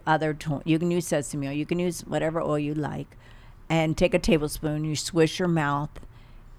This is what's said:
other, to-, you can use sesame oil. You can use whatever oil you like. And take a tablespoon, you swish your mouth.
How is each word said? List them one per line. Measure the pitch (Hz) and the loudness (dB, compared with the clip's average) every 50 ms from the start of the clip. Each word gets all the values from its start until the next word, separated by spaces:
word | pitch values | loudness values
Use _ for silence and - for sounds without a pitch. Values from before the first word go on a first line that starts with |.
| - | 0
other, | 160 156 147 156 156 151 | 0 2 2 2 0 -2
to-, | 151 - 156 143 - - | -4 -4 -4 -4 -2 2
you | 165 156 156 | 2 2 2
can | 175 175 | 2 2
use | 175 180 160 | 0 0 0
sesame | - 170 147 139 - - 143 139 | 0 0 0 0 -2 -4 -4 -4
oil. | 135 143 | -4 -4
You | 147 151 | -4 -2
can | - 175 | -2 -2
use | 175 180 180 160 - - | 0 0 -2 -2 -4 -6
whatever | - 151 151 151 - 160 165 | -4 -2 0 0 0 0 0
oil | 139 151 151 | 0 0 0
you | 151 147 143 151 | 0 -2 -2 -2
like. | 151 143 139 147 147 143 - - - - - - - - - - - - - | -2 -4 -4 -6 -8 -10 -12 -16 -20 -20 -20 -20 -20 -20 -20 -20 -20 -4 0
And | 160 165 160 160 156 | 2 2 2 2 2
take | - 180 170 - | 2 4 4 4
a | 170 | 2
tablespoon, | - - 170 151 151 143 - - - 151 151 151 151 | 4 4 4 4 2 -2 -4 -4 -2 -2 -2 -2 -2
you | 156 151 | -2 -2
swish | - - - - 165 160 160 - | -4 -4 0 4 4 4 4 4
your | - 185 | 0 0
mouth. | 180 165 160 147 143 143 143 151 151 - - - - - - - - - - - - - | 2 2 2 2 2 0 0 -2 -4 -8 -14 -16 -16 -20 -20 -20 -20 -20 -20 -20 -20 -8